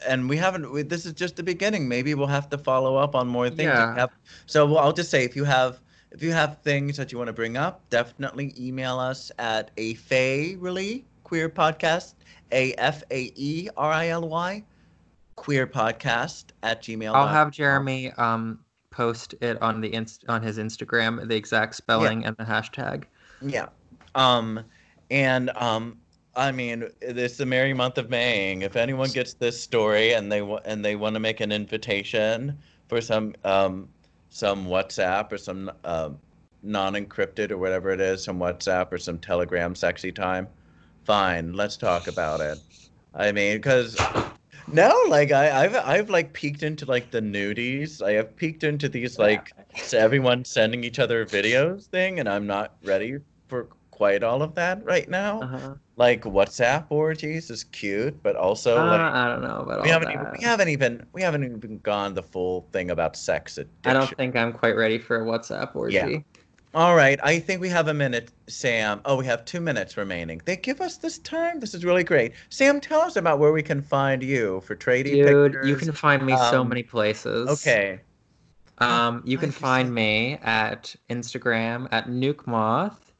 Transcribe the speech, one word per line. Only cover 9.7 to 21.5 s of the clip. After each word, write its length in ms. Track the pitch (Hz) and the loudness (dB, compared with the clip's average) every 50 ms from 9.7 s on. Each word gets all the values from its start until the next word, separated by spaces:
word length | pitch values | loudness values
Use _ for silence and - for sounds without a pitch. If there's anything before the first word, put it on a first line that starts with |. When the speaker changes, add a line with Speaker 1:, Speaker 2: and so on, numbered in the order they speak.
| - | -6
Speaker 1:
a 180 | - 113 113 113 | -6 -6 -6 -6
fae 600 | - - - 131 131 127 131 135 143 151 175 196 180 | -6 -2 0 2 2 4 2 0 0 -2 -4 -6 -8
really 460 | 180 180 180 190 196 202 233 269 - _ _ _ - | -8 -6 -6 -4 -6 -6 -8 -10 -12 _ _ _ -10
queer 240 | - 170 160 160 160 | -6 -4 -4 -2 -2
podcast, 680 | 160 - 156 160 160 - 175 160 165 170 - - - _ _ - - - _ - | 0 0 2 2 2 0 0 0 0 0 -2 -8 -18 _ _ -20 -20 -20 _ -2
A 200 | 120 131 131 131 - | 0 0 0 0 0
F 280 | - 120 147 143 - - - | 0 0 0 -2 -2 -8 -8
A 220 | 135 131 127 - - | -6 -6 -6 -8 -8
E 340 | - 139 147 156 165 185 208 - | -8 -6 -4 -4 -6 -6 -8 -6
R 160 | 131 143 151 | -2 -2 0
I 160 | 156 156 165 170 | 0 0 0 -2
L 200 | 165 170 170 160 | -2 -4 -4 -4
Y, 340 | 160 170 175 185 202 214 208 _ _ _ _ _ _ _ _ _ _ _ _ _ _ | -4 -4 -4 -4 -6 -10 -12 _ _ _ _ _ _ _ _ _ _ _ _ _ _
queer 320 | - - - 143 131 127 | -10 -4 0 0 0 0
podcast 760 | 131 - 127 110 113 113 - - 131 117 117 135 165 - - - _ - _ | 0 0 0 0 0 0 -2 -2 -2 0 0 -2 -4 -8 -14 -20 _ -14 _
at 200 | - 113 113 - | -4 -4 -4 -4
gmail 240 | - 113 113 110 110 | -6 -8 -8 -6 -2
dot 80 | 107 113 | 2 4
com. 80 | 135 | 4
Speaker 2:
I'll 60 | 143 147 | 4 6
have 220 | 151 151 151 147 | 4 4 4 2
Jeremy, 640 | 143 - 147 139 139 139 139 135 131 131 131 127 | 0 0 2 2 2 2 2 0 -2 -4 -6 -6
um, 480 | - - 120 117 113 113 113 113 110 - _ _ _ _ _ _ | -2 0 0 2 0 0 -2 -6 -8 -10 _ _ _ _ _ _
post 440 | - - 120 117 113 113 - - - - | -4 -2 -2 -2 -2 -4 -8 -16 -10 -6
it 200 | 123 117 113 - | -4 -4 -2 0
on 200 | 110 113 110 110 | 0 -2 0 -2
the 120 | 110 107 | -4 -4
inst-, 320 | - 113 113 113 - - _ - | -4 -4 -6 -8 -12 -10 _ -4
on 120 | 117 113 | -2 -2
his 180 | 113 110 104 110 | -2 -4 -4 -4
Instagram, 680 | 107 110 - - - - 123 117 113 113 117 113 - | -6 -6 -8 -10 -6 -2 0 0 2 0 -2 -2 -4
the 80 | 113 113 | -2 -2
exact 380 | 107 104 - | -2 -2 0